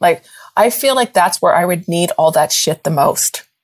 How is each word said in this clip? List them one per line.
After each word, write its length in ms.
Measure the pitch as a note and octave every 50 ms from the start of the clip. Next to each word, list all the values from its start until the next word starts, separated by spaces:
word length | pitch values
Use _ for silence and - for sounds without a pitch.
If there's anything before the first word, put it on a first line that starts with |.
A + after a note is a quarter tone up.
Like, 240 | - F3 E3 - - _ - - - - _
I 140 | - G#3+ A#3+
feel 240 | A#3+ - - C4+ C4
like 180 | B3 B3 - -
that's 300 | F#3+ F3 F#3+ - - -
where 120 | F3 -
I 100 | C#3 F3
would 240 | F3+ F3+ E3+ F3+ -
need 240 | E3+ E3+ F3 F3 -
all 160 | - D#3+ D#3+ D#3+
that 200 | D#3 D3+ D3+ -
shit 320 | - - D3+ E3 - -
the 60 | -
most. 520 | D#3+ C#3+ C#3 - - - - - - - - _ _ _